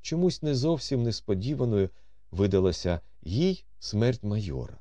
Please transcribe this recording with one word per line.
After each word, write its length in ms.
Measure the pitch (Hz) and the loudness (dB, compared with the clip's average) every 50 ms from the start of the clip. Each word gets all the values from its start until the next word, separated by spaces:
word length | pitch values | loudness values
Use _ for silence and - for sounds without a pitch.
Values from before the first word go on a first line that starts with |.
Чомусь 420 | - - 160 165 180 185 - - | -6 -4 0 2 2 2 2 0
не 120 | - 151 143 | -2 0 0
зовсім 480 | 127 123 160 165 143 - - 139 127 | 2 2 2 0 0 -2 -2 0 0
несподіваною 880 | 117 117 107 - - - 101 92 98 127 151 139 127 120 110 101 98 92 - - - - - - - - | 0 0 -2 -4 -2 -2 -2 -2 0 -2 -2 -2 0 2 4 2 2 2 -2 -12 -20 -20 -20 -20 -18 -10
видалася 680 | - 90 101 101 90 95 92 92 85 - - 92 87 85 - - - - | 0 2 2 4 4 4 4 4 2 0 -2 -2 -2 -2 -4 -10 -20 -14
їй 420 | - 80 90 120 170 190 190 185 - - - - | -8 -4 0 2 2 2 0 -2 -8 -20 -18 -14
смерть 460 | - - - 104 113 123 127 120 - | -12 -4 0 0 2 2 0 -2 -4
майора. 540 | 104 104 110 104 90 69 65 62 58 - - | -4 -4 -2 -4 -4 -6 -6 -8 -8 -12 -16